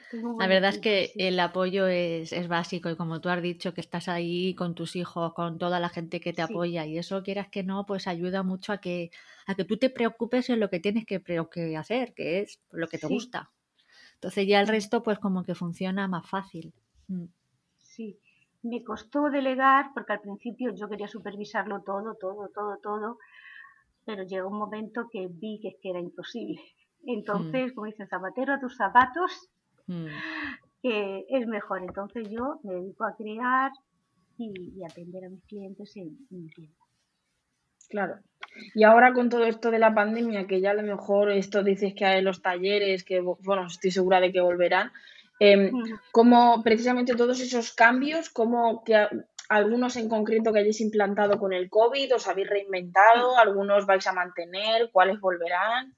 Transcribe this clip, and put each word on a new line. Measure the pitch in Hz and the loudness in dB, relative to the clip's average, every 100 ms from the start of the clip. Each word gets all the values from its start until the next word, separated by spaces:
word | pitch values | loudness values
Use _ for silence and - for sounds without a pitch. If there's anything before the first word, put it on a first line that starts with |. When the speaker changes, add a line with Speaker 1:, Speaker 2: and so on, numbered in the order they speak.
| - | -14
Speaker 1:
Tengo | 233 233 | -10 -8
un | 226 | -4
Speaker 2:
La | 190 | 2
Speaker 1:
buen | |
Speaker 2:
verdad | 190 196 | 4 2
es | 202 | 0
Speaker 1:
equipo, | |
Speaker 2:
que | 220 196 - | 0 0 0
Speaker 1:
sí. | - | -2
Speaker 2:
el | 185 180 | -2 0
apoyo | 175 185 185 196 190 | 0 0 -2 0 0
es, | 180 175 165 160 | 0 -2 -4 -6
es | - 175 | -6 -4
básico | 170 170 180 170 | -4 -4 -6 -6
y | 160 | -6
como | 165 160 | -6 -6
tú | 180 | -4
has | 180 | -4
dicho, | 175 175 185 | -4 -6 -8
que | 175 | -8
estás | - 170 180 | -8 -8 -6
ahí | 175 170 175 185 180 | -4 -4 -4 -4 -4
con | 175 170 | -6 -6
tus | 165 180 | -8 -8
hijos, | 175 180 165 | -8 -6 -6
con | 165 170 165 | -4 -8 -4
toda | 175 180 | -2 -2
la | 175 | -2
gente | 175 170 175 | -6 -10 -8
que | 175 | -8
te | 170 160 | -6 -6
Speaker 1:
Sí. | |
Speaker 2:
apoya | 170 175 170 156 | -4 -4 -4 -6
y | 160 | -8
eso, | 175 196 | -6 -8
quieras | 190 196 196 | -6 -8 -8
que | 208 | -8
no, | 190 196 202 | -6 -6 -6
pues | 196 196 | -6 -6
ayuda | 170 180 190 | -6 -4 -4
mucho | 185 185 - | -4 -6 -6
a | 196 | -8
que, | 180 175 170 - - - - | -6 -6 -8 -12 -20 -14 -8
a | 196 | -6
que | 180 | -4
tú | 214 | -2
te | 262 | -2
preocupes | 262 226 - 233 254 247 | 0 -4 -2 -4 -2 -2
en | 233 | -2
lo | 202 | -2
que | 175 | -2
tienes | 202 220 220 | -2 -4 -4
que | 190 | -6
preo-, | - 170 165 | -4 -4 -4
que | 175 165 156 | -6 -6 -6
hacer, | 151 233 233 | -4 -4 -4
que | - 147 180 | -8 -4 -4
es | 208 - _ | -4 -10 _
lo | 165 160 | -8 -8
que | 160 | -6
te | 156 | -4
Speaker 1:
Sí. | |
Speaker 2:
gusta. | 202 - 160 147 _ _ _ _ _ - _ | -4 -6 -12 -14 _ _ _ _ _ -20 _
Entonces | 180 202 196 | -8 -4 2
ya | 202 | 4
el | 208 | 4
Speaker 1:
Sí. | |
Speaker 2:
resto, | 220 208 233 | 0 -2 -2
pues | 226 202 | -2 -2
como | 202 185 | -2 -4
que | 180 170 | -4 -8
funciona | 175 170 185 190 196 | -8 -6 -6 -4 -4
más | 175 - | -6 -6
fácil. | 196 196 170 160 - _ _ - | -8 -8 -14 -18 -20 _ _ -12
Mm. | 185 170 _ _ _ _ _ | -10 -10 _ _ _ _ _
Speaker 1:
Sí. | _ - 220 185 _ _ _ _ | _ -16 -16 -16 _ _ _ _
Me | 233 233 | -10 -10
costó | 233 214 - 285 294 | -10 -12 -6 -2 0
delegar | 277 262 254 269 269 285 | 0 0 2 4 4 2
porque | 240 214 | -6 -6
al | 208 | -6
principio | 202 196 240 208 247 | -6 -12 -12 -8 -8
yo | 196 208 | -6 -10
quería | 202 202 | -10 -10
supervisarlo | 214 202 196 208 220 202 202 | -12 -12 -12 -8 -6 -6 -8
todo, | 180 196 220 208 | -8 -8 -8 -10
todo, | 190 208 196 | -10 -10 -12
todo, | - 208 202 | -10 -8 -8
todo, | 208 208 214 247 - - - - - _ _ _ - | -8 -6 -8 -10 -18 -20 -20 -20 -20 _ _ _ -14
pero | 202 | -12
llegó | 185 190 185 | -8 -8 -6
un | 208 | -6
momento | 208 214 214 240 233 | -8 -8 -10 -10 -10
que | 208 185 | -10 -10
vi | 170 214 214 | -10 -12 -10
que | 196 | -12
es | - | -12
que | 190 | -10
era | 180 | -8
imposible. | 175 - - 240 214 - - _ _ _ - | -10 -12 -14 -12 -10 -12 -16 _ _ _ -8
Entonces, | 214 208 202 160 262 254 | -8 -4 -6 -4 -4 -6
Speaker 2:
Mm. | 254 | -8
Speaker 1:
como | 214 | -12
dicen, | 214 196 | -14 -12
zapatero | 180 185 247 269 | -10 -8 -6 -4
a | 277 | -4
tus | 254 - | -6 -4
zapatos, | 196 240 254 330 370 - - _ _ _ - | 2 4 4 2 -6 -6 -18 _ _ _ -12
Speaker 2:
Mm. | 175 160 151 320 320 302 247 _ _ | -10 -10 -10 -10 -10 -10 -12 _ _
Speaker 1:
que | 254 214 196 196 - | -4 -2 -4 -8 -4
es | 262 233 | -4 -2
mejor. | 208 - 190 | -6 -6 -8
Entonces | 180 196 202 240 208 | -8 -10 -10 -10 -10
yo | 226 262 320 | -8 -8 -8
me | 208 | -8
dedico | 180 190 - 220 | -10 -10 -8 -8
a | 190 | -8
crear | 214 220 247 262 269 262 _ _ _ _ _ - | -12 -6 -2 0 0 -6 _ _ _ _ _ -14
y, | 226 185 175 185 | -12 -12 -14 -14
y | |
atender | 170 175 175 185 185 | -16 -16 -16 -16 -16
a | |
mis | 185 _ | -18 _
clientes | 208 190 196 208 214 | -16 -16 -16 -18 -16
en, | 170 156 277 | -16 -18 -20
en | 180 | -18
mi | 160 | -18
tienda. | 165 156 _ _ _ _ _ _ _ _ _ _ _ _ | -20 -20 _ _ _ _ _ _ _ _ _ _ _ _
Speaker 3:
Claro. | 208 185 - _ _ - - - 214 | -6 -4 -6 _ _ -20 -20 -6 6
Y | |
ahora | 214 226 254 | 10 10 10
con | 247 247 | 6 2
todo | 240 233 | 2 2
esto | 226 233 | 2 0
de | 226 | 4
la | 220 214 | 6 6
pandemia, | 208 226 233 202 190 | 2 0 -2 -2 -2
que | 190 | 0
ya | 196 | 2
a | |
lo | 208 | 0
mejor | 208 196 - 202 208 | -2 -4 0 2 4
esto | 202 196 208 | 2 0 0
dices | 202 196 202 196 | 2 2 0 0
que | |
hay | 196 190 | 2 4
los | 190 180 | 2 0
talleres, | 190 180 190 202 196 190 - | -2 -2 0 0 0 -2 -2
que | 185 | -2
vo-, | 180 175 190 | -2 -4 -2
bueno, | 196 175 | -2 -4
estoy | 165 190 | -4 -2
segura | 185 185 185 | 0 4 6
de | 180 | 4
que | 185 | 4
volverán, | 180 175 175 180 226 - - - _ - | 2 2 2 2 0 -6 -20 -20 _ 4
em, | 202 202 196 | 8 8 6
Speaker 1:
Ujú. | 247 226 220 - | 0 -4 -10 0
Speaker 3:
¿cómo | - 240 240 240 233 | 6 8 10 8 6
precisamente | 226 226 240 247 247 233 | 4 2 2 0 0 2
todos | 240 254 | 2 0
esos | 247 247 226 | -2 -4 -2
cambios, | - 233 254 285 320 320 | 6 6 6 0 -4 -4
cómo | - 226 240 233 226 | -2 0 2 0 0
que | - 214 | 2 4
a-, | 208 220 - - - | 4 -2 -10 -14 0
algunos | 214 208 240 247 247 | 2 4 2 0 -2
en | 220 | -2
concreto | 220 214 220 226 | 0 2 2 2
que | 214 | 4
hayáis | 208 214 | 2 2
implantado | 220 214 202 202 208 202 | 0 2 2 2 2 2
con | 196 | 0
el | 185 185 | -2 0
covid, | 214 233 277 269 240 | 4 4 2 0 0
os | 196 | 0
habéis | 180 196 | -2 -2
reinventado, | 202 196 190 180 190 214 233 247 254 | -2 -2 -6 0 8 8 8 6 6
Speaker 1:
Sí. | |
Speaker 3:
algunos | 214 196 202 202 196 | 6 4 2 2 4
vais | 190 190 | 2 2
a | |
mantener, | 185 180 175 170 185 214 226 226 | -2 -4 -6 -8 -6 0 0 2
cuáles | 185 185 208 | 4 4 4
volverán? | 190 175 170 180 208 240 269 | -2 -2 -2 0 0 -2 -4